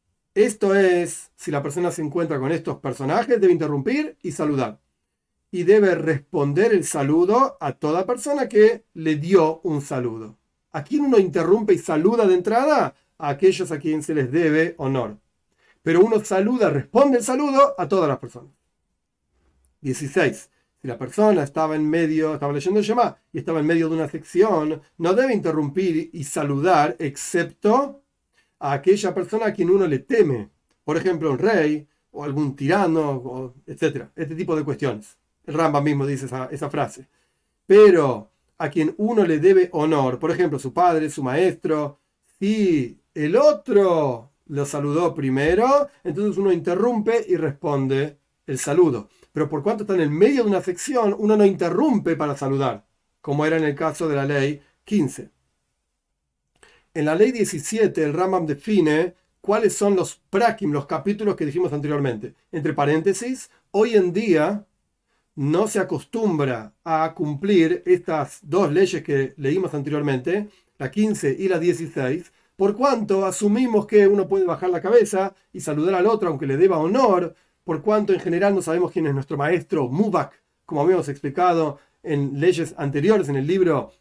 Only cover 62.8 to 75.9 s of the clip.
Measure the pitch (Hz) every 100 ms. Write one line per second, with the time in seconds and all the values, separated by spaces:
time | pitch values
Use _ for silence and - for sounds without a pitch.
62.8 | 143 156 185 190 240 254 - _ _ 196
63.8 | 233 214 180 175 226 156 160 208 - _
64.8 | _ _ _ _ _ - 139 170 214 208
65.8 | 185 160 - 226 214 156 139 117 110 _
66.8 | 170 160 160 160 151 143 196 190 160 175
67.8 | 180 180 175 156 143 - 147 175 170 156
68.8 | 190 185 - 139 131 - 135 180 165 147
69.8 | 139 147 147 131 123 196 208 _ _ -
70.8 | 131 208 214 208 147 135 190 175 175 170
71.8 | 160 - 127 165 - _ _ - 196 208
72.8 | 277 240 208 190 190 180 208 220 254 214
73.8 | 208 208 196 202 185 196 180 151 185 359
74.8 | 185 240 208 190 190 - _ - 147 151
75.8 | 170